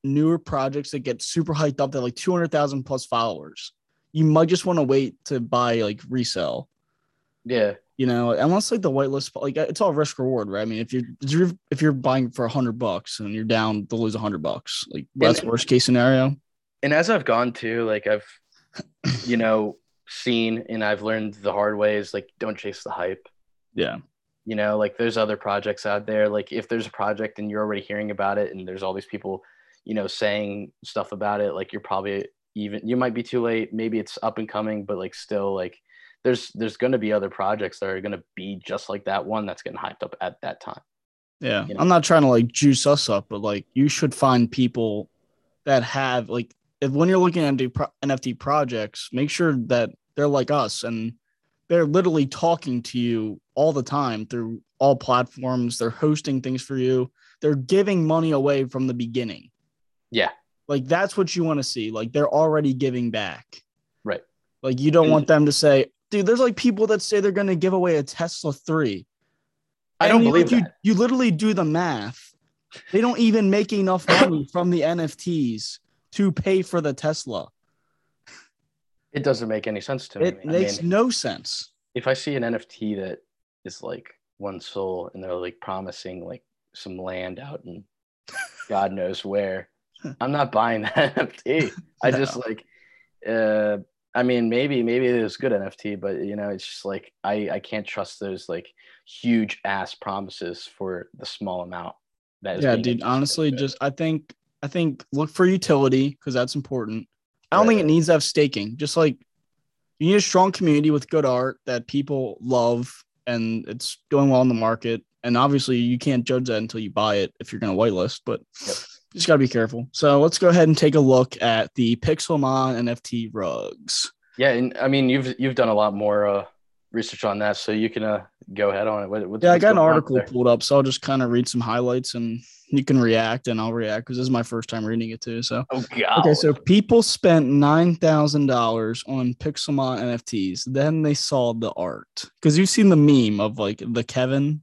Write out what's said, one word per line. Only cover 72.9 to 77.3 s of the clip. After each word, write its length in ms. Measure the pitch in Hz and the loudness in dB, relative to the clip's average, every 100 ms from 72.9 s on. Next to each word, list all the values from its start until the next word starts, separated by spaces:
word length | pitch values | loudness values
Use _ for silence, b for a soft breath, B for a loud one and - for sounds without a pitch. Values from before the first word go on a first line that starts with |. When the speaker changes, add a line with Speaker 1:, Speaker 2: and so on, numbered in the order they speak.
Speaker 1:
They 80 | 196 | 2
don't 180 | 240 220 | 2 4
even 300 | 233 220 196 | 4 6 4
make 240 | 202 208 | 4 2
enough 340 | 208 190 185 - | 0 2 0 2
Speaker 2:
<coughs> 140 | 170 | 6
Speaker 1:
money 260 | 262 156 135 | 6 4 -2
from 160 | 175 180 | -2 2
the 140 | 175 | 2
N 160 | 151 175 | 2 0
F 160 | 156 - | -4 -6
Ts 600 | - 165 127 110 - - _ _ _ | -4 -2 -2 -4 -8 -14 _ _ _
to 180 | - 202 | 0 0
pay 300 | - - 190 | 0 0 0
for 180 | 180 175 | 0 -2
the 140 | 151 | -2
Tesla. 560 | 131 151 156 - | -2 -4 -4 -6